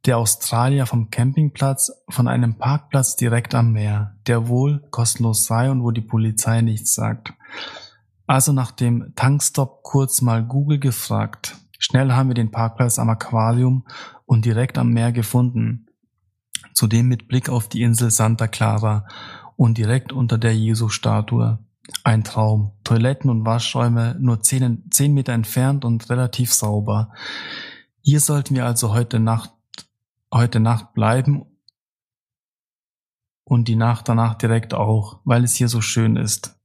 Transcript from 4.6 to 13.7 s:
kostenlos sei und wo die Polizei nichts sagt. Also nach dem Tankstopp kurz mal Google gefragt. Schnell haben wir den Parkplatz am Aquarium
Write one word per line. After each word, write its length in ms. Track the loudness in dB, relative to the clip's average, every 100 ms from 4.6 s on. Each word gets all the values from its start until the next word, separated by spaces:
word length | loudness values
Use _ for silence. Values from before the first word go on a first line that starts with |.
| 0 -2 -4
kostenlos 540 | -2 -2 0 0 0
sei 260 | 0 0 0
und 120 | 0
wo 80 | 0
die 100 | -2
Polizei 640 | -2 0 0 -2 0 0
nichts 320 | 0 -2 -4
sagt. 400 | -4 -4 -6 -10 -20 -20 -16 -16 -18 -20 _ _ _ 0
Also 260 | 2 2
nach 200 | 0 -2
dem 400 | -2 0 0 -4
Tankstopp 680 | 0 2 2 0 -2 -4 _
kurz 400 | -2 0 0 0
mal 220 | 0 0
Google 340 | 0 -2 0 0
gefragt. 760 | 0 -2 -4 -4 -4 -8 -16 -16 _ -8
Schnell 340 | 0 2 4
haben 180 | 4 2
wir 40 |
den 160 | 0 -2
Parkplatz 480 | -2 -4 0 0 0
am 120 | -2
Aquarium 760 | -2 -2 0 2 2 2